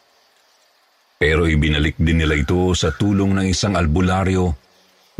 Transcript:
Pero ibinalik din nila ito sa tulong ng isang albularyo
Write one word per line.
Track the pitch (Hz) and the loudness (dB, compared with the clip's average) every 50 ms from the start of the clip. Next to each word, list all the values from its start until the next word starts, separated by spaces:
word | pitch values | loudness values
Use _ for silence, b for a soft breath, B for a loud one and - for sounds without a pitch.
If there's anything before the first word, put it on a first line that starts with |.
| _ _ _ _ _ _ _ _ _ _ _ _ _ _ _ _ _ _ _ _ _ _ _ | _ _ _ _ _ _ _ _ _ _ _ _ _ _ _ _ _ _ _ _ _ _ _
Pero | - - 76 80 78 85 82 | -4 -2 0 0 2 2 2
ibinalik | 80 73 73 78 76 73 76 80 76 | 2 2 2 0 0 0 -2 -2 -2
din | - 82 80 85 82 | -2 0 0 2 2
nila | 80 76 76 | 0 0 0
ito | 76 69 - 92 90 92 92 90 | -2 -2 0 0 0 0 0 0
sa | - - 82 71 | 0 -2 -2 -2
tulong | - 104 101 104 98 98 98 98 | -2 -2 0 0 0 0 0 0
ng | 95 95 95 | 0 0 -2
isang | 92 - - 101 101 87 | -2 -2 -2 -2 0 0
albularyo | 87 80 73 87 92 90 92 95 98 92 95 92 90 90 82 - _ _ _ _ _ _ _ _ _ _ _ - | 0 0 0 0 0 0 0 0 0 0 0 0 0 0 -2 -4 _ _ _ _ _ _ _ _ _ _ _ -2